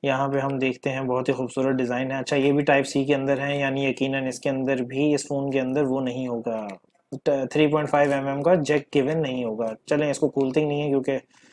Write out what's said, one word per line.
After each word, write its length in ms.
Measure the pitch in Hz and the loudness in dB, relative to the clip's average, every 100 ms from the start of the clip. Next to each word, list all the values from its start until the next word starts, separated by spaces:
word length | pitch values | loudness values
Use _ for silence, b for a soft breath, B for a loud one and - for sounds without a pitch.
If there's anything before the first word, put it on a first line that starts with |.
यहाँ 240 | 143 131 139 | -2 -2 0
पे 100 | 139 | 0
हम 200 | 139 135 | -2 -2
देखते 320 | 131 127 139 | -2 -2 -4
हैं, 160 | 131 131 | -4 -2
बहुत 220 | 127 131 | -2 0
ही 60 | |
खूबसूरत 420 | 127 127 - 135 131 | -2 -2 -2 0 0
डिज़ाइन 360 | 123 123 131 | 0 -2 -4
है। 60 | 135 | -4
अच्छा, 180 | 123 147 | -2 2
ये 160 | 139 | 4
भी 100 | 143 | 2
टाइप 220 | 147 139 | 4 2
सी 200 | 135 139 | 2 -2
के 100 | 135 | 2
अंदर 260 | 143 135 135 | 0 2 0
है, 200 | 139 143 | 0 -2
यानी 260 | 139 135 139 | -2 0 -2
यकीनन 420 | 127 135 135 131 | 0 -2 -2 -4
इसके 200 | 127 143 | -4 -4
अंदर 340 | 135 131 131 | -2 0 -2
भी, 320 | 123 131 151 | -2 0 2
इस 140 | 147 - | 2 0
फ़ोन 240 | 143 139 | -4 0
के 60 | 135 | 0
अंदर 240 | 127 135 | 0 0
वो 180 | 143 131 | 0 0
नहीं 280 | 131 123 127 | -2 -4 -4
होगा, 400 | 120 113 110 104 95 _ _ _ | -4 -4 -6 -6 -12 _ _ _
त-, 340 | 135 - 143 131 | -4 0 0 0
थ्री 140 | 151 151 | 2 4
पॉइंट 220 | 151 147 | 2 2
फ़ाइव 240 | 143 143 | 2 4
एम 160 | 139 135 | 2 0
एम 140 | 139 | 0
का 120 | 143 | 4
जैक 320 | 180 143 151 143 | 4 4 0 2
गिवन 260 | 143 131 160 | 0 2 0
नहीं 260 | 147 127 | -2 -2
होगा। 300 | 120 110 113 110 - | -4 -2 -4 -6 -2
चलें, 220 | 147 151 | 0 0
इसको 180 | 135 147 | 0 0
खोलते 320 | - 135 135 | 2 0 2
ही 60 | 151 | 0
नहीं 140 | 147 | 0
है, 80 | 147 | 0
क्योंकि 300 | 139 127 135 - B B | 0 0 -4 -6 B B